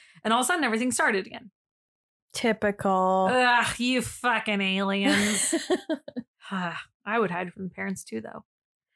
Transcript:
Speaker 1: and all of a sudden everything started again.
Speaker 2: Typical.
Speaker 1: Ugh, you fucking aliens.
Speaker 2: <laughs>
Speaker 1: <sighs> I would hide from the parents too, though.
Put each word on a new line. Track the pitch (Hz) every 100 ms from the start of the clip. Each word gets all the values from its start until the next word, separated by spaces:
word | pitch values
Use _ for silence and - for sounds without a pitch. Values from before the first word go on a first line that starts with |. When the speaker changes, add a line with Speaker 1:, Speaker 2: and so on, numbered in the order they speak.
| - 175
Speaker 1:
and | 214
all | 233
of |
a | 254
sudden | 359
everything | 254 220 254
started | 233 302 196 190
again. | - 196 _ _ _ _ _ _ _ _
Speaker 2:
Typical. | - 233 214 208 202 202 190 185 190 190
Speaker 1:
Ugh, | 254 247 240 - -
you | 247 254
fucking | 233 - 247 220 220 202
aliens. | 190 190 196 196 196 196 208 202 - 320
Speaker 2:
<laughs> | - 370 - 294 - 247 - _ -
Speaker 1:
<sighs> |
I | 190 175 160 - _ 202 226
would | 196
hide | 175 180
from | -
the | 185
parents | 190 196 190
too, | - 220
though. | 214 - - _ _ _ _